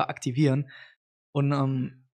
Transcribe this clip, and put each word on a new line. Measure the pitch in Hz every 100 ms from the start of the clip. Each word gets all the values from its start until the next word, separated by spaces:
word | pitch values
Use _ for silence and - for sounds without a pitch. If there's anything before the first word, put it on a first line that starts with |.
ja | -
aktivieren. | - - 123 151 135 143 - - _ _ _ _
Und, | 147 139
ähm, | 143 135 131 127 - _